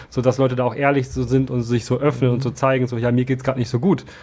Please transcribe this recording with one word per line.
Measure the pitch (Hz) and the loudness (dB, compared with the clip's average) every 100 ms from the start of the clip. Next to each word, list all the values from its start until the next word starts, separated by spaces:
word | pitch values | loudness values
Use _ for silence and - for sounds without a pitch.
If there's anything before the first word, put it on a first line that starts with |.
| - | -8
so | - | -2
dass | 127 123 | 2 2
Leute | 131 127 | 2 0
da | |
auch | 123 113 | -2 0
ehrlich | 143 143 127 | 0 0 -2
so | - | -4
sind | 120 131 131 | 0 0 0
und | 127 | -2
sich | 117 120 - | -2 -2 0
so | 123 | 0
öffnen | 147 123 127 | 0 2 0
und | 120 | 0
so | 131 | -2
zeigen, | - 135 131 123 | 0 2 2 0
so, | 120 | -2
"Ja, | 120 | 0
mir | 120 123 | 0 0
geht's | 131 | -2
grad | - 127 | -2 -2
nicht | 123 | -2
so | 120 | 0
gut." | 170 160 - - | 2 0 -2 -20